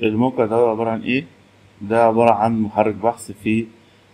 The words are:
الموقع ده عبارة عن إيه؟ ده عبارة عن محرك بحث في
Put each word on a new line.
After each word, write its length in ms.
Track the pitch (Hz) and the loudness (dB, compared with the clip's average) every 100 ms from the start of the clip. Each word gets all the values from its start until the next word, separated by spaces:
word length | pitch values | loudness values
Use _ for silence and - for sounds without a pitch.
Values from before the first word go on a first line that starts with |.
الموقع 420 | 113 110 131 131 110 | -4 0 -2 0 -2
ده 100 | 113 | 0
عبارة 340 | 117 107 113 | 0 0 -4
عن 120 | 113 | -4
إيه؟ 240 | - 131 165 - _ _ _ _ | -4 -6 -6 -16 _ _ _ _
ده 220 | 101 113 | -2 2
عبارة 280 | 117 113 117 | 4 6 4
عن 260 | 104 113 113 | 4 2 0
محرك 340 | 104 104 107 95 | -2 0 -2 0
بحث 360 | 110 - - | -4 -4 -12
في 340 | 98 107 110 113 - _ _ _ | -8 -2 -2 -4 -14 _ _ _